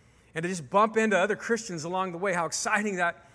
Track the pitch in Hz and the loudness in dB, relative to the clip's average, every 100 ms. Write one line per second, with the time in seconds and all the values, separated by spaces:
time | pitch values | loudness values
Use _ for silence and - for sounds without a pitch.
0 | _ _ _ 165 170 185 131 196 220 220 | _ _ _ -6 -4 -4 0 2 4 4
1 | 220 190 202 196 - 226 226 175 165 185 | 4 4 2 0 -2 -4 -4 -8 -6 -4
2 | 190 170 196 175 160 - 220 208 214 185 | -4 -4 -2 0 -2 -2 0 0 0 0
3 | 170 170 - | 0 -2 -12